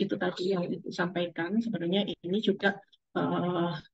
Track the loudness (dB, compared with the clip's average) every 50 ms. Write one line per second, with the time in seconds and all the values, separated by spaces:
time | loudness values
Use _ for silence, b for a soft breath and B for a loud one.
0 | -2 -2 0 0 -2 -2 -2 0 0 0 2 0 0 -2 -4 -6 -6 -6 -4 -2
1 | -2 0 0 0 -2 -2 -2 -4 -4 0 0 0 0 0 -2 -2 0 2 2 2
2 | 2 0 -2 -6 -4 -2 0 2 2 2 2 4 2 2 2 0 -4 _ _ _
3 | _ _ -2 -2 0 0 2 0 0 2 2 2 0 0 -2 -4 -8 -12